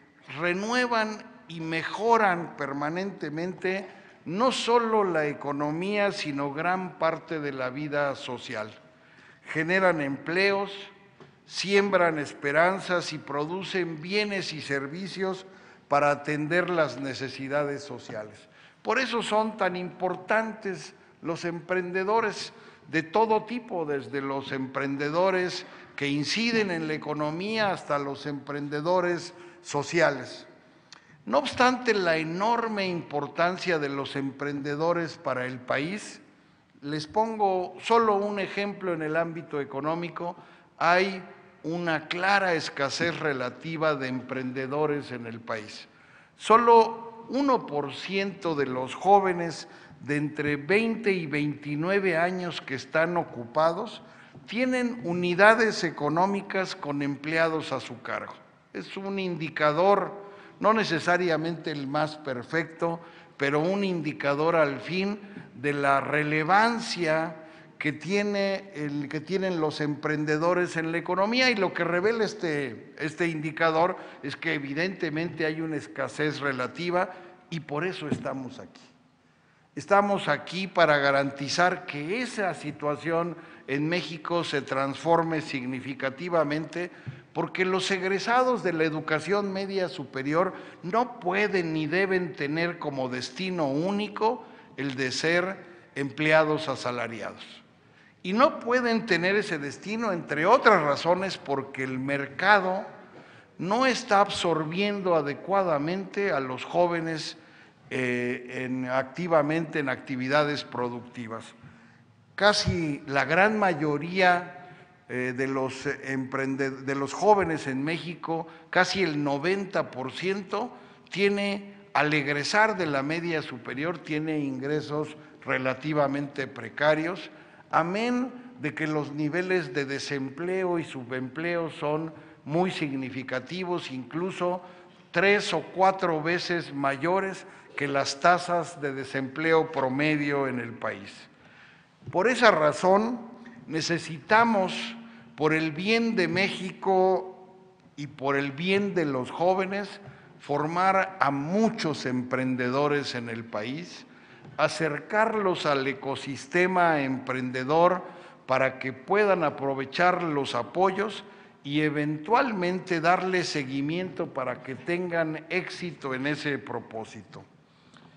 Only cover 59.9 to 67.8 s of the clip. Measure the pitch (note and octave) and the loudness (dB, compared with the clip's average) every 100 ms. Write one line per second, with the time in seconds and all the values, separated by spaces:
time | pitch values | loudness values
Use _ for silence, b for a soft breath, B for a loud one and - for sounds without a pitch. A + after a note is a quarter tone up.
59.9 | G3+ E3+ - B B B B G3 A3 E3+ | 6 2 -6 B B B B 4 4 4
60.9 | D#3+ F3 F3 F3+ D#3 E3 D#3+ D#3+ D3 C3+ | 0 4 4 4 2 0 -4 -4 -6 -2
61.9 | D3 D#3 D3+ - B2 A#2 D#3+ D#3+ - E3+ | 0 -2 -4 -6 -6 -2 -2 -2 -2 -2
62.9 | E3 B B B B C#3 D3 E3 G3 G3 | -2 B B B B 2 2 2 2 0
63.9 | F3 D3+ - C#3+ C#3+ D#3+ E3+ D3 C3+ A#2+ | 0 -2 -2 0 2 4 4 4 2 -4
64.9 | F3+ G3 G#3 B B B - C#3 C#3+ C#3+ | -2 -2 -4 B B B -6 -2 2 4
65.9 | C#3 B2+ C#3+ D3 D#3 D#3 G3 A3+ A#3 - | 4 2 0 2 0 4 4 4 2 -4
66.9 | F3 D#3+ D#3+ E3 E3+ B B B B | -2 0 2 0 -6 B B B B